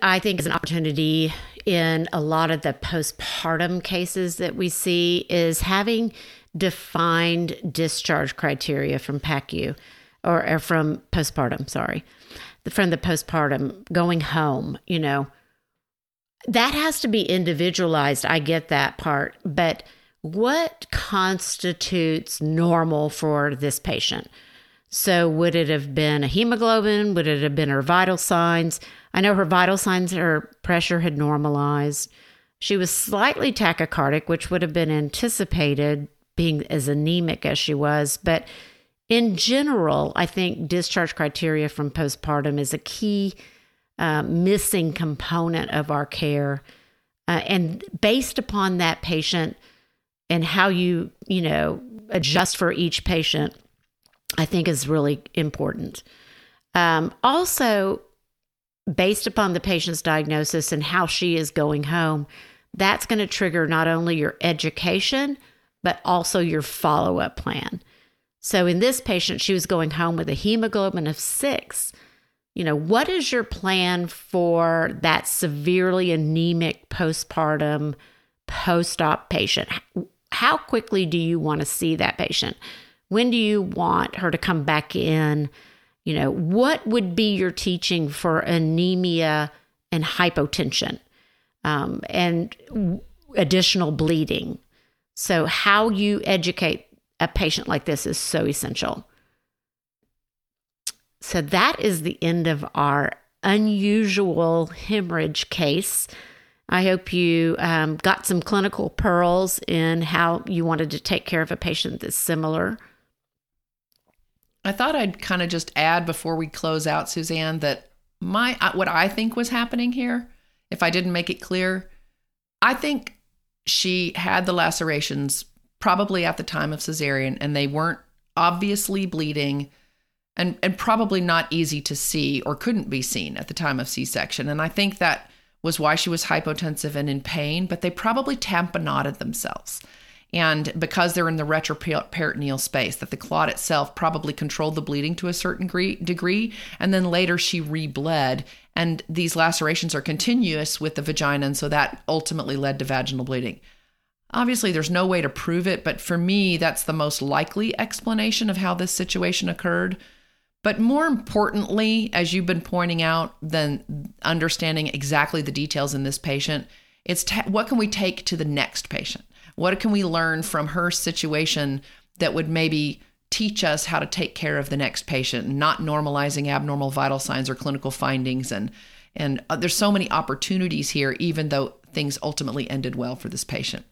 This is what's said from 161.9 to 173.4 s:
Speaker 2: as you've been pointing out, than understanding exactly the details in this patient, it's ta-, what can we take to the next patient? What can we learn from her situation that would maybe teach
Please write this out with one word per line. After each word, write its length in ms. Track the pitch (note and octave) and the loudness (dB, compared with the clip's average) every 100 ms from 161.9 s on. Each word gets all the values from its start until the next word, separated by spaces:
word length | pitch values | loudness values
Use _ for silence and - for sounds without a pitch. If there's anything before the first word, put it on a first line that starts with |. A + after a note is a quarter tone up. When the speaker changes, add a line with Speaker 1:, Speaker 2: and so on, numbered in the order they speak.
| A3 G#3+ | 2 0
Speaker 2:
as 180 | F3 E3+ | 0 0
you've 140 | F#3 F3+ | 0 0
been 160 | E3+ | -2
pointing 400 | - F3 F3 E3 | -2 -2 0 0
out, 320 | D#3+ E3 D#3+ - | 0 0 -2 -8
than 720 | D#3 D#3+ D3 C#3+ - D3 - - | -4 0 0 -2 -6 -10 -10 -6
understanding 640 | - E3 D#3+ - D#3+ D#3 D3+ | -2 0 0 0 -2 -2 -2
exactly 560 | C#3 C#3 D3+ D#3 E3 | -4 0 2 2 0
the 100 | C#3+ | -2
details 400 | C#3 D3+ D3+ C#3+ | -4 -4 -2 -2
in 120 | C#3 | -2
this 120 | C3+ C3+ | -4 -4
patient, 500 | D#3 C#3 D3 D3 - - _ _ | -4 -2 -2 -4 -6 -20 _ _
it's 180 | - F3 | -4 -2
ta-, 200 | - G3+ - | 0 -2 0
what 180 | G#3 A3+ | 0 2
can 100 | A#3+ | 0
we 120 | G#3+ | 0
take 360 | G3 F#3+ F#3 | 0 -2 -2
to 120 | - E3 | -4 -2
the 80 | D3+ | -2
next 420 | C#3+ A#2+ - - | 0 -2 -4 -6
patient? 380 | - - - - _ - | -8 -6 -12 -16 _ -18
What 240 | - F3+ F#3+ | -2 0 2
can 100 | A3 | 2
we 120 | G#3 | 2
learn 400 | F#3 E3 D#3+ D#3+ | 2 0 0 0
from 260 | D#3+ D#3+ D3+ | -2 -4 -2
her 220 | E3+ F3 | -2 0
situation 920 | - - D#3+ D#3+ D3+ D#3 D#3 C#3+ C3+ - - _ _ | 0 -2 -2 -2 0 0 0 -2 -4 -8 -20 _ _
that 140 | E3 | 0
would 160 | D#3+ D#3 | 0 -2
maybe 540 | E3 D#3+ D#3 D3 - - _ _ | 0 2 2 -2 -4 -16 _ _
teach 340 | - | -2